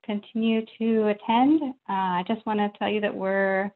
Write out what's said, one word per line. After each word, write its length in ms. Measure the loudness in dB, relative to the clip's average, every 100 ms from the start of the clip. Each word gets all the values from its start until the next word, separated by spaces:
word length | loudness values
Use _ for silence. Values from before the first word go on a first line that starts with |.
continue 600 | -6 -8 -6 -2 0 0 -2 -4
to 320 | 0 2 0
attend, 540 | -2 0 2 4 4
uh, 100 | 0 -8 -6
I 360 | -4 -2 -2 -2
just 160 | -4
wanna 260 | -2 -2 -2 -2
tell 120 | -4
you 100 | -2
that 140 | -2
we're 580 | -4 -2 0 2 0 -2